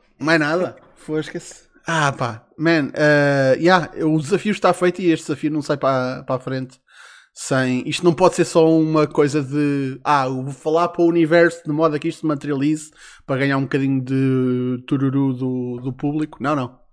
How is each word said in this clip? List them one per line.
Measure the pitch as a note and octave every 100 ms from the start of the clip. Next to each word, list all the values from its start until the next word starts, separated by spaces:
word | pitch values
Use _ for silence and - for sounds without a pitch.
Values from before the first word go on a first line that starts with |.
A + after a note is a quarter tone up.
| _ _
Mais | C#3+ E3
nada, | D3+ E3+ D#3 - - _
foda-se. | - D#3 D3+ E3+ - - _ _ -
Ah, | E3 C#3+
pá, | B2+ B2 A2 _ -
man, | D#3+ E3 C3+
eh, | - D3+ D3 C#3+ C#3 C3 B2+
yeah, | E3 F#3 D#3 - D#3
o | D#3
desafio | C#3+ F#3+ G#3+
está | G3+ -
feito | - F3+ F3+
e | F3+
este | D#3+
desafio | - C#3+ D#3
não | D3+
sai | C#3 C#3+
para, | C3+ C3 B2+ C3+
para | C3 B2+
a |
frente | - C3 B2+ _ _ - - - _
sem, | - - C3+ B2+ B2+ -
isto | -
não | F3
pode | D3+ F#3 -
ser | E3
só | F3 D#3+
uma | D#3+ D#3+ D#3 D3+
coisa | - D3 D3+
de, | C3 D3 D3 C#3+ C3+ C3+
ah, | - D3 C3
eu | C3
vou | C3+
falar | C3+ D#3+ D#3+ E3+
para | E3+
o | E3+
universo | E3+ D#3 E3+ E3+ E3+
de | -
modo | D3 E3 D3
a |
que | E3+
isto | D#3
se | D#3
materialize | C#3+ C#3+ C#3 C#3+ D#3 - _ - - -
para | C3
ganhar | C#3 C#3
um |
bocadinho | C3+ C#3 C3+ C3+
de | B2+ C3+ C3 C3 B2+ B2 B2 B2 B2+
tururu | C#3 C3+ C#3 C#3
do, | B2 C3 B2+ B2 A#2+
do | C3
público. | C3+ D3 D3+ D3+ -
Não, | C#3+ D3
não. | B2 - _